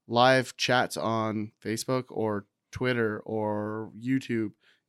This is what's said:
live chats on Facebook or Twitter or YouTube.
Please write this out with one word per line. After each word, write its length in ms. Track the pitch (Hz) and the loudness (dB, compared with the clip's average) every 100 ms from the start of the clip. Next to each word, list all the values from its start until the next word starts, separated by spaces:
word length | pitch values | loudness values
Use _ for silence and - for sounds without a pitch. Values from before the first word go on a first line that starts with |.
| - | -2
live 500 | 117 127 131 120 - | 4 6 6 2 -2
chats 400 | - 127 110 - | 2 2 2 -2
on 560 | 87 113 110 107 107 - | -2 -2 -2 -4 -6 -8
Facebook 420 | - 110 - 131 123 | -6 -4 -2 -4 -4
or 380 | - 110 104 101 _ _ | -4 -2 -4 -8 _ _
Twitter 500 | - 127 120 113 107 | -4 -2 0 0 -2
or 720 | - 110 107 104 104 107 110 101 | -6 -4 -2 -2 -4 -6 -8 -8
YouTube. 540 | 120 135 135 117 107 - _ _ | -2 -2 0 -2 -2 -6 _ _